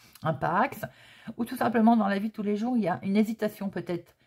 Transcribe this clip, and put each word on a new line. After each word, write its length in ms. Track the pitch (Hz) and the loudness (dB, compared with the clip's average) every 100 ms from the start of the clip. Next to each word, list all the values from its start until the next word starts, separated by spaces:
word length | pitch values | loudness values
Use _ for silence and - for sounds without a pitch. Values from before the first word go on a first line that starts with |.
| - - | -20 -8
un 120 | 156 | -4
pax, 480 | 151 156 175 269 - - - - - - - | -2 0 0 0 -2 -12 -14 -20 -20 -18 -8
ou 80 | |
tout 120 | 233 254 | -6 -2
simplement 400 | 247 226 220 233 | 0 4 6 6
dans 120 | 202 | 2
la 100 | 202 | 0
vie 100 | 220 | -4
de 40 | |
tous 100 | 214 | -4
les 140 | 202 208 | -4 -2
jours, 200 | 233 247 | 0 0
il 80 | |
y 40 | 185 | 0
a 120 | 180 | -2
une 140 | 190 202 | 0 2
hésitation 520 | 220 226 214 - 196 | 2 0 -4 -4 -8
peut-être 480 | 185 170 175 - _ | -6 -6 -6 -8 _